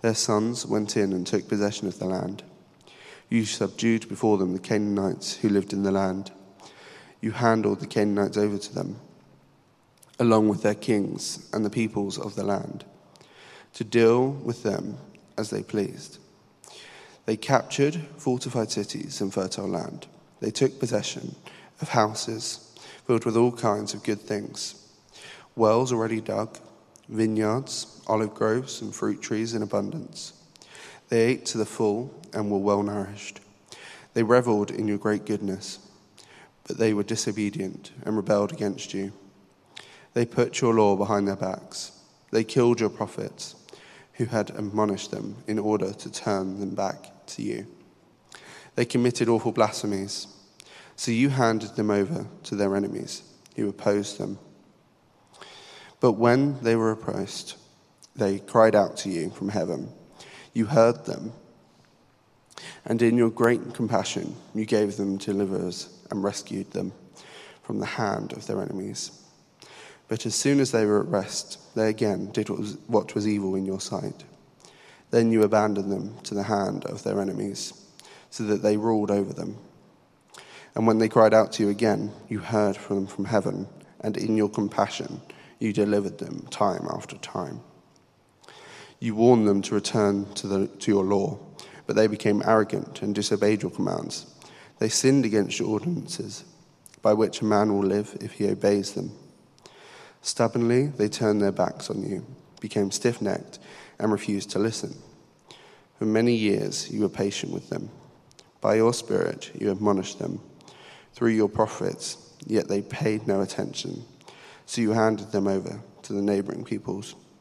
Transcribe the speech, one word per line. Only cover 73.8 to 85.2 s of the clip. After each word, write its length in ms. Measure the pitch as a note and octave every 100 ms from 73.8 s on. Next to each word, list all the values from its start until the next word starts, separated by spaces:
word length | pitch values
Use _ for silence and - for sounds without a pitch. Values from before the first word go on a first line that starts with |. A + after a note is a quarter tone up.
| - G2 G2 - - - _ _ - - - - _
Then 220 | A#2 A2+
you 100 | A2+
abandoned 500 | G#2 G#2+ G#2+ G2+ G2
them 240 | G2 G2+ A2+ -
to 100 | G#2
the 80 |
hand 420 | G2 G#2 G2 G2 F#2
of 160 | G2+
their 180 | - G2+
enemies, 540 | G2 F#2 G2+ G2 - - - _ - - -
so 140 | -
that 180 | A2 G#2
they 160 | G#2 G#2+
ruled 320 | A2 A2 G#2
over 240 | G2+ G2
them. 240 | - - A2 - - _ _ _ _ _ - - - - -
And 100 | A2+
when 140 | A2
they 100 | A2
cried 240 | A#2+ A2
out 200 | A2 G#2
to 100 | -
you 60 | G#2
again, 420 | G2+ A2+ G2+ G#2 - -
you 80 | G#2+
heard 400 | F#2 A2+ G#2 G2+
from, 300 | - G2 F#2+
from 180 | - G2+
heaven, 420 | G#2+ G2+ F#2+ G2 - - -
and 140 | A2 G2+
in 220 | A2 A2
your 120 | G#2
compassion, 720 | G#2+ G#2 - G2+ - - -